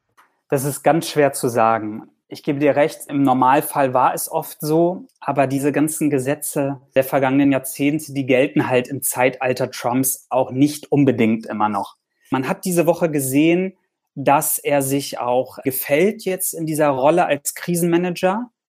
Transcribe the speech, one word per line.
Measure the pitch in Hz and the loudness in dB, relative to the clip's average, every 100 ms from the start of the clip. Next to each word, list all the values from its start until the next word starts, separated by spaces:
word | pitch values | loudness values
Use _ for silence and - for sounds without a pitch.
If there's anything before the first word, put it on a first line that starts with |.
| _ _ _ _ _ | _ _ _ _ _
Das | 143 | -2
ist | 139 135 | -2 0
ganz | 156 160 - | 2 2 0
schwer | 147 139 | 2 2
zu | - 131 | 0 -2
sagen. | 117 113 113 107 107 - _ _ | 2 2 2 -2 -10 -14 _ _
Ich | 101 | -8
gebe | - 139 | -4 0
dir | 143 135 | 2 4
recht, | 156 - - | 2 -2 -6
im | 143 | 0
Normalfall | 135 127 127 143 156 151 135 | 2 4 4 4 2 -2 0
war | 127 143 | 2 2
es | 165 - | 0 -4
oft | 160 - - | -6 -8 -8
so, | 151 160 170 180 - _ | -2 2 2 -2 -10 _
aber | - 135 135 | -4 0 0
diese | 135 143 | 0 0
ganzen | 139 156 - 151 | 0 -2 0 0
Gesetze | 139 127 147 - 156 139 139 - | 0 -2 -4 -4 -4 -4 -4 -2
der | 135 | -2
vergangenen | 135 147 131 139 143 | 0 0 2 4 4
Jahrzehnte, | 135 - - 143 151 143 | 2 -2 -4 -2 -2 -6
die | 139 | -6
gelten | 131 123 147 147 120 | 2 2 4 0 0
halt | 127 123 | 0 0
im | 131 | -6
Zeitalter | - 131 131 131 131 120 123 | -6 0 0 0 -4 -2 -4
Trumps | - 123 127 131 - _ | -4 -2 0 -2 -4 _
auch | 123 127 | -2 -2
nicht | 127 147 147 - | 0 0 0 -2
unbedingt | 143 135 117 110 110 | 2 2 2 2 0
immer | - 107 107 | -4 -2 -2
noch. | 104 98 - _ _ _ | -2 -6 -12 _ _ _
Man | 131 131 | -4 -2
hat | 190 | -4
diese | 190 175 160 | -2 2 2
Woche | 160 170 | 2 0
gesehen, | 147 131 139 165 175 190 - _ _ _ | -2 0 2 2 2 -2 -8 _ _ _
dass | 143 139 143 156 - | -4 2 2 2 -4
er | 151 143 | 0 0
sich | 135 139 139 - | 0 -2 -4 -6
auch | 120 123 127 - | -2 -2 -2 -6
gefällt | 135 - - 147 196 220 | -6 -6 -2 2 2 0
jetzt | 190 185 - | -6 -6 -6
in | 160 | -6
dieser | 160 151 151 | -4 0 2
Rolle | 131 139 175 170 | 4 4 4 2
als | 143 - | -2 -4
Krisenmanager. | - - 170 175 170 180 170 185 208 247 _ | -8 -4 -2 0 0 0 -2 -2 -2 -6 _